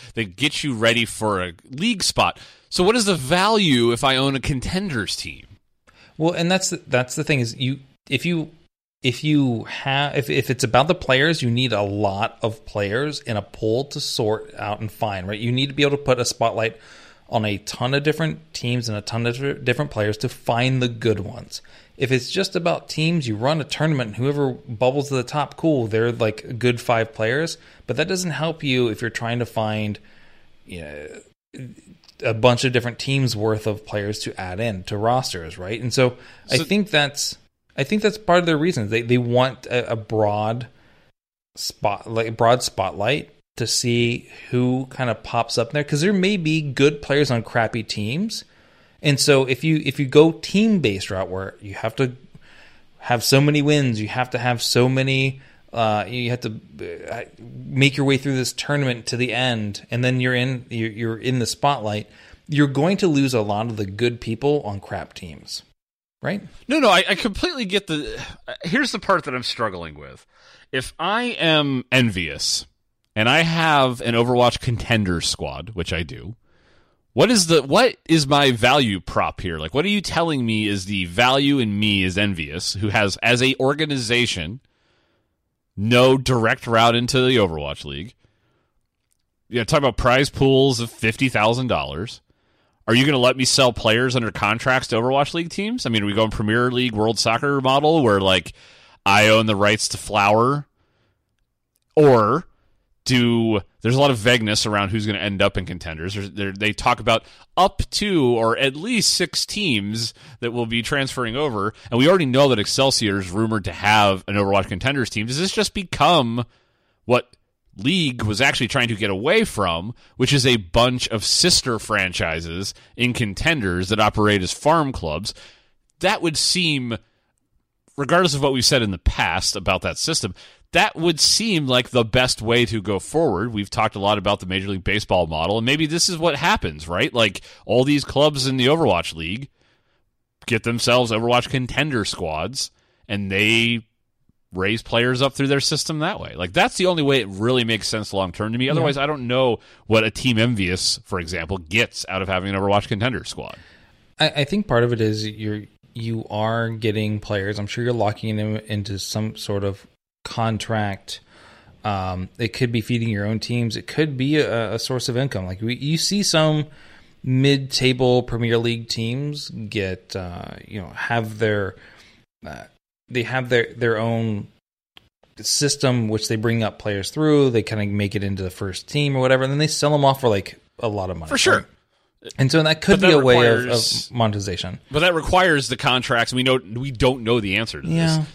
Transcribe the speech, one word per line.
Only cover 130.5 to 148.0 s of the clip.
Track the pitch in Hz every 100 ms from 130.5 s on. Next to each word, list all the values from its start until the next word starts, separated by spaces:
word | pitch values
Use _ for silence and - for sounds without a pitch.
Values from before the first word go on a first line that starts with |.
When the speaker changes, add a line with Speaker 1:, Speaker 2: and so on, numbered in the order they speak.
| _ _
Speaker 1:
that | 165 202
would | - 170 165
seem | - - 220 175 139
like | 123 120
the | 127
best | 113 123 127 -
way | 107 117 120
to | 113
go | 95 95
forward. | - 151 165 90 120
We've | 107 98
talked | - 110 104
a |
lot | 98 104
about | 98 101
the | 90
Major | 95 98
League | 95
Baseball | 90 101 - - 85
model, | 78 82 107
and | 117
maybe | 147 160
this | 165 202
is | 170
what | 170 143
happens, | 170 220 - 76 82
right? | 87 143
Like, | 120 110 87 - - -
all | 113
these | 135 147
clubs | - 135 151 143 131
in | 131
the | 123
Overwatch | 165 143 87 -
League | 80 80 107 143 _ _ _ _ _ _ _ _ _ -
get | 113
themselves | 117 117 - 123 120
Overwatch | 110 117 123 -
contender | 135 127 - 151 127
squads, | 131 - 85 78 90 131 - _ _ _ -
and | 101 98
they | 95 104 113 117 117 - _ _ _ _ _ _
raise | 90 95 113
players | - 117 120 127
up | 135
through | - 139
their | 139
system | - 147 - 156
that | 160 214
way. | 85 60
Like, | 90
that's | 113 233 -
the | 180
only | 170
way | 139 139
it | 98
really | 95 113 127
makes | 113 110 -
sense | 110